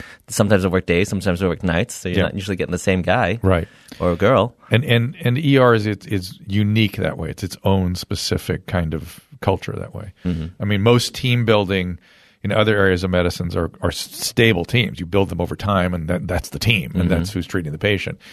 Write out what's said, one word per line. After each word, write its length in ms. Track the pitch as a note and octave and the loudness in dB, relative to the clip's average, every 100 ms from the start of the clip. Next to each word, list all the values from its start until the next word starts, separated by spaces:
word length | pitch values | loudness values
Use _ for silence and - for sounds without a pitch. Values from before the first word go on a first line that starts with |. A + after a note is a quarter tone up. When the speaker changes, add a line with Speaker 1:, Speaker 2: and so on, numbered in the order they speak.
| - - _ | -20 -20 _
Speaker 1:
sometimes 340 | - G#2 G2+ | -2 2 4
they 60 | F#2 | 4
work 160 | F#2 - | 0 2
days, 240 | F2 G2 | 2 2
sometimes 300 | G2 F2+ F2 | -2 -2 0
they 60 | F#2+ | 0
work 160 | E2 | 0
nights. 320 | F#2 E2 - - | -2 -2 -2 -6
So 120 | F#2 | -4
you're 80 | F2+ | -2
Speaker 2:
Yeah. 40 | |
Speaker 1:
not 100 | E2+ G2 | -2 -2
usually 200 | F#2+ F2+ | -6 -4
getting 140 | C#2+ | -4
the 40 | F2 | -2
same 240 | - F#2 | 0 0
guy 380 | E2+ A2+ F#2+ A2+ | 2 0 0 0
Speaker 2:
Right. 260 | F#2+ F2+ D#2+ - - - | 2 2 0 -12 -20 -4
Speaker 1:
or 160 | F2+ F2 | -2 2
girl. 400 | G2+ B2 A2+ - - | 4 4 2 -4 0
Speaker 2:
And, 140 | A2+ C3 | 0 4
and, 300 | A#2+ A#2+ - | 0 0 -4
and 160 | B2 B2 | -2 0
E 200 | D3+ C3+ | 2 4
R 160 | B2 | 6
is, 120 | A2+ G#2 | 4 2
it's, 200 | G2+ - | -4 -4
it's 340 | G2+ F#2 - - | -6 -6 -14 -4
unique 480 | G2+ G#2 A2 G#2+ - | 0 2 4 2 0
that 200 | E2 - | -4 -4
way. 120 | D#2+ | -8
It's 140 | - | -8
its 140 | F#2 - G2 | -8 -2 2
own 300 | F#2+ F2+ F2+ | 2 2 -4
specific 720 | - G2+ - E2+ - E2 - | -6 -6 -4 -4 -4 -6 -4
kind 260 | F2+ D#2+ | -4 -2
of 260 | D#2+ D#2 - _ - - | -6 -10 -18 _ -6 -2
culture 240 | F#2+ - - | -2 -6 -10
that 160 | F2+ | -10
way. 180 | - F#2 - F2+ | -12 -16 -8 -6
Speaker 1:
Mm-hmm. 220 | E2 D#2+ - | -4 -6 -6
Speaker 2:
I 40 | G#2 | -2
mean, 160 | G2+ | 2
most 320 | A2 A#2+ - | 4 4 2
team 320 | - C3 B2 A2+ | -4 -2 0 4
building 540 | G#2+ F#2+ F#2+ F2+ F2 _ _ _ _ | 4 2 0 -2 -8 _ _ _ _
in 80 | G2+ | -2
other 240 | G#2+ G#2+ G#2 | 2 2 4
areas 260 | G2 F2+ | 4 2
of 60 | F#2 | 2
medicines 440 | F2+ F2 - F2 F2+ | 2 0 -2 -4 -2
are, 160 | E2 - | -4 -4
are 80 | F2 | -4
s-, 80 | - - - - | -4 -10 -8 -4
stable 340 | - A2+ F2+ E2+ | 2 4 4 0
teams. 340 | A#2+ G#2+ - | 0 0 -4
You 60 | E2+ | -2
build 240 | G2 G2 | 0 0
them 120 | F2 | -2
over 140 | F2 - | -4 -4
time, 380 | G2+ G2 F2+ F2+ | 0 2 0 -2
and 120 | D#2+ | -2
that, 180 | F2+ E2+ | -4 -2
that's 220 | F2 - | -4 -4
the 100 | D2 | -4
team, 320 | A#2 A2 C2 | 0 0 0
and 80 | - | -2
Speaker 1:
Mm-hmm. 60 | F2+ | 0
Speaker 2:
that's 220 | F2 F2 | 0 0
who's 160 | F2+ E2+ | -4 -4
treating 240 | F#2+ D#2 | -6 -6
the 60 | D#2 | -4
patient. 400 | G#2 G2 - - - | -2 -2 -4 -10 -16